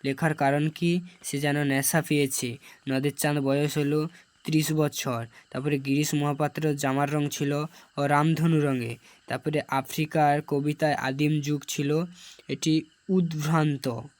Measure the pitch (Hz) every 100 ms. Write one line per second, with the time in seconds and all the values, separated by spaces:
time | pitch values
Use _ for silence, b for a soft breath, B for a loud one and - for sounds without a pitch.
0 | 135 135 160 156 139 143 156 - 170 175
1 | 175 B - 139 147 143 143 135 139 165
2 | 151 147 139 - 123 117 B B - 131
3 | 143 135 151 147 135 143 147 151 143 151
4 | 156 B B _ - 156 156 156 147 -
5 | 139 117 113 B B 131 143 143 135 139
6 | 151 151 147 143 147 - 156 143 139 135
7 | 143 151 147 - 143 143 151 B B -
8 | 143 147 156 156 165 156 147 131 117 113
9 | B B - 127 156 151 - 135 135 -
10 | 151 160 147 147 151 143 147 151 151 -
11 | 131 139 151 151 143 147 - - 143 156
12 | 175 175 B B - 135 160 156 151 _
13 | - 185 170 156 151 160 151 139 135 117
14 | 143